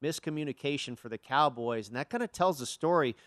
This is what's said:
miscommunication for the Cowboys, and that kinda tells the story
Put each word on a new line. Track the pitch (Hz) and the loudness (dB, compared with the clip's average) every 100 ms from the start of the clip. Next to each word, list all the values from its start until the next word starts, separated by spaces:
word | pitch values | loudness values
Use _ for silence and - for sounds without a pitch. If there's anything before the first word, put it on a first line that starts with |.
miscommunication | 151 156 - 151 147 123 143 143 - 120 | -4 -4 -4 -4 -4 -4 -2 -2 -4 -10
for | 117 | -10
the | 110 | -10
Cowboys, | - 135 147 120 117 117 104 | 0 4 4 2 -2 -2 -4
and | 123 | -6
that | 151 | -4
kinda | 233 240 | -4 -4
tells | - 185 147 | 2 2 2
the | 123 | -6
story | - 160 175 131 110 | -2 2 4 2 -2